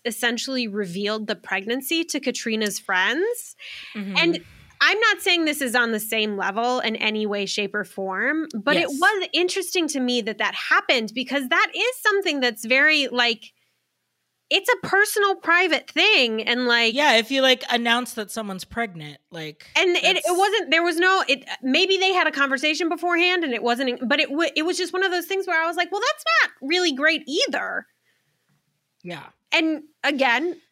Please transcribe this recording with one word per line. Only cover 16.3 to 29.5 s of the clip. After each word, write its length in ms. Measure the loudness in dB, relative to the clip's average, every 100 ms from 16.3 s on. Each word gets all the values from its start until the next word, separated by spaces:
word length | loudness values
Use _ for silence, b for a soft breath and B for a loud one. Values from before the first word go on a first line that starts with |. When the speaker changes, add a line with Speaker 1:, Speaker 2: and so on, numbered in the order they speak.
| 0
Speaker 1:
And, 240 | -2 0 2
like, 260 | 4 2
Speaker 2:
Yeah, 220 | 2 4 4
if 160 | 2
you, 100 | 2
like, 220 | 4 2 0
announce 420 | 0 2 0 -2 -8
that 140 | -8
someone's 360 | -8 -8 -10 -10
pregnant, 540 | -6 -6 -8 -16 -18 _
like, 340 | -12 -12 -14 -4 0
Speaker 1:
And 200 | 2 2
it, 80 |
it 200 | 2 2 2
Speaker 2:
that's 0 |
Speaker 1:
wasn't, 420 | 2 2 2 0
there 140 | 2
was 140 | 2 2
no, 260 | 4 4 2
it, 180 | -2 -4 -6
maybe 340 | 0 2 2 2
they 160 | 2
had 140 | 2 2
a 40 |
conversation 580 | 2 0 2 0 0 -2
beforehand 540 | -2 0 2 2 0
and 100 | -2
it 100 | -2
wasn't, 440 | -2 0 -2 -2 0
but 120 | 0
it 100 | 0
w-, 220 | 0 -2 0
it 80 |
was 140 | -2 -2
just 160 | -2
one 100 | 0
of 80 | 0
those 140 | 0 -2
things 220 | -4 -2
where 120 | -2
I 40 | 0
was 100 | -2
like, 160 | -4
"Well, 100 | -2
that's 220 | -2 -2 0 2
not 80 | 0 -2 -2
really 220 | 0 0
great 320 | 2 2 0 -2
either." 600 | -2 -2 -2 -4 -8 -10 _ _ _ _ _ _ _ _ _ _ _
Speaker 2:
Yeah. 260 | -14 -14 -16 _ -4